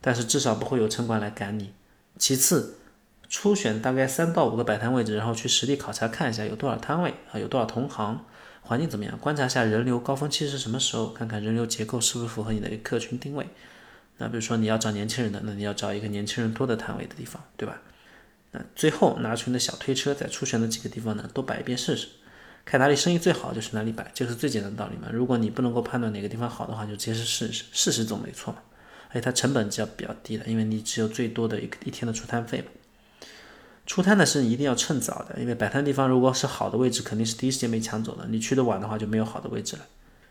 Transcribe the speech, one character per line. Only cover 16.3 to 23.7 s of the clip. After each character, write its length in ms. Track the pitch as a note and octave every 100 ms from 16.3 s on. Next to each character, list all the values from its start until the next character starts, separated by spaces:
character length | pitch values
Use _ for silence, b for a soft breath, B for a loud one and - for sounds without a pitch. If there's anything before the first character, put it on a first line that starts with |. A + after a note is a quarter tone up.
| -
人 120 | A2+
多 120 | A2+ C3
的 120 | A2
摊 200 | - -
位 80 | -
的 80 | -
地 100 | A#2+
方， 180 | - - -
对 100 | G#2+
吧？ 140 | - - B B B B B _
那 100 | - -
最 160 | - D#3
后 300 | - D#3 -
拿 160 | A2+ A2+
出 140 | B2+
你 40 |
的 60 | B2
小 160 | - -
推 180 | -
车， 200 | C3 C#3+
在 120 | C#3 -
初 180 | - D3
选 160 | A#2
的 40 | A2+
几 100 | A2+
个 80 | B2
地 140 | A#2
方 160 | A2+ G#2
呢， 120 | G2
都 80 | -
摆 180 | B2+ -
一 40 |
遍 140 | - B2
试 200 | - B2+
试， 100 | - - B B B B
看 160 | - C3
哪 80 | C#3
里 80 | C#3+
生 180 | F3
意 60 | E3+
最 140 | F3
好 200 | - B2+
就 60 | B2+
去 120 | -